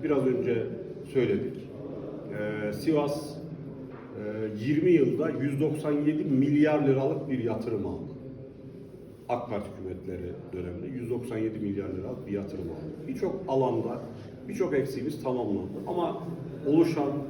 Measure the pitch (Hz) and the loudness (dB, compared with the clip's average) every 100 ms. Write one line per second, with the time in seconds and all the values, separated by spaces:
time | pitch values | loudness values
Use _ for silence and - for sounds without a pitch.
0 | 151 139 131 120 - 113 - - - - | 2 4 4 2 2 0 0 -6 -8 -10
1 | - 131 113 98 - - - - - - | -2 2 4 2 0 -6 -10 -10 -10 -10
2 | - - - 104 107 107 107 - - 151 | -10 -10 -8 -4 -4 -2 -4 0 4 4
3 | 143 147 - - - - - - - 117 | 4 0 -6 -10 -10 -10 -10 -12 -12 -12
4 | 117 101 107 110 107 104 123 156 180 160 | -12 -8 -6 -4 -4 0 2 4 8 8
5 | 127 127 160 123 143 139 156 151 151 147 | 8 4 0 0 0 2 2 2 0 2
6 | 151 156 151 131 143 147 151 151 135 135 | 4 2 4 4 6 6 6 6 6 4
7 | 135 147 143 127 113 110 113 104 95 - | 4 0 -2 0 0 -2 -2 -2 -2 -4
8 | - - - - - - - - - - | -8 -10 -12 -12 -14 -16 -16 -16 -16 -16
9 | - - - 123 - 101 - - 92 87 | -18 -12 -4 -2 -2 -4 -4 -8 -8 -8
10 | 92 87 87 - - 92 90 87 - 123 | -6 -6 -6 -8 -8 -6 -6 -6 -6 -6
11 | 117 120 117 110 110 104 104 98 98 90 | -2 -4 -2 -2 -2 -2 -2 -2 -2 -4
12 | 101 - 98 101 98 98 85 78 78 - | -6 -6 -4 -2 -2 -6 -6 -6 -8 -8
13 | - 127 185 - 151 135 127 113 110 - | -6 -2 -2 -2 0 2 4 2 0 -4
14 | - - - - - 202 180 139 135 - | -8 -12 -12 -12 -6 -2 2 2 0 -2
15 | - - 135 127 107 98 95 - - 175 | -4 -2 -2 0 0 0 -2 -6 -4 0
16 | 170 - - - - - 139 156 170 - | 0 -2 -6 -6 -8 -2 6 8 8 4
17 | 139 143 | 0 0